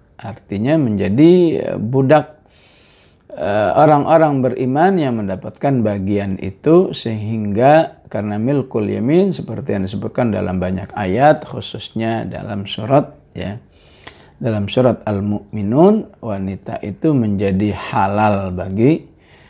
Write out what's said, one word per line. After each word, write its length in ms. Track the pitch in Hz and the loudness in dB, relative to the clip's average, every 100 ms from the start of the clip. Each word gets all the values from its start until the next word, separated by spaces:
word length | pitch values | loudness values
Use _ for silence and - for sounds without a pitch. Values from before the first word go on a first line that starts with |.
| _ - | _ -18
artinya 640 | 110 - _ 101 123 160 | -16 -16 _ -4 0 0
menjadi, 520 | 123 104 95 113 165 180 170 - | 0 0 0 4 6 6 4 0
eh, 180 | - 98 | -4 -6
budak, 680 | 110 135 131 151 - - _ _ - - - - _ _ _ - | -2 0 4 2 2 -10 _ _ -20 -20 -20 -20 _ _ _ -8
eh, 360 | 87 104 98 - | -4 0 2 4
orang-orang 640 | 151 147 - 160 156 139 | 6 4 4 4 4 2
beriman 560 | 123 - 127 139 180 185 | 0 -2 -2 2 2 2
yang 240 | 139 113 | 0 -2
mendapatkan 640 | 98 95 - - 143 131 | -4 -6 -10 -4 -2 0
bagian 560 | 107 101 98 101 98 95 | 0 -2 -2 -2 -2 -4
itu, 560 | 95 92 143 170 190 160 | -8 -4 4 4 4 -2
sehingga 1040 | 117 110 107 113 104 101 131 156 156 - - | -6 -6 -4 -4 -2 2 6 6 4 -6 -10
karena 320 | 104 104 104 | -6 -4 -2
milkul 480 | 120 143 135 120 104 | -2 -2 -2 -2 -2
yamin, 480 | 101 117 170 196 151 | -2 2 2 2 -2
seperti 400 | - 110 - 104 | -8 -8 -4 -4
yang 80 | |
disebutkan 480 | 95 101 107 - 120 | -4 -6 -6 -2 -2
dalam 240 | 98 95 92 | -2 -2 -2
banyak 320 | 92 92 95 - | -2 -4 -6 -6
ayat, 480 | 95 104 147 151 | -2 2 4 2
khususnya 800 | - 117 - 113 - 113 113 113 | -2 -12 -10 -12 -10 -6 -4 -4
dalam 400 | 101 - 98 104 | -6 -10 -10 -8
surat, 480 | 98 - 110 139 - - _ 82 | -8 -8 0 0 0 -8 _ -12
ya, 240 | 92 120 - _ - - - - - _ | -10 -10 -16 _ -20 -20 -20 -20 -20 _
dalam 320 | 113 104 101 | -4 -2 -2
surat 320 | - 127 104 | 2 2 0
Al-Mu'minun, 1160 | - 101 104 104 - 107 101 135 190 214 - _ | -4 -4 -2 -4 -6 -6 -2 4 4 4 -2 _
wanita 560 | 113 98 95 170 - - | -8 -6 -6 -8 -10 -10
itu 280 | 104 95 160 | -8 -2 0
menjadi 640 | 139 107 98 98 95 104 92 | 2 0 0 0 0 0 -4
halal 800 | - 113 98 101 107 98 95 90 | -4 -2 0 2 2 0 -2 -6
bagi, 480 | 90 98 127 165 - _ _ - | -6 2 2 2 -4 _ _ -20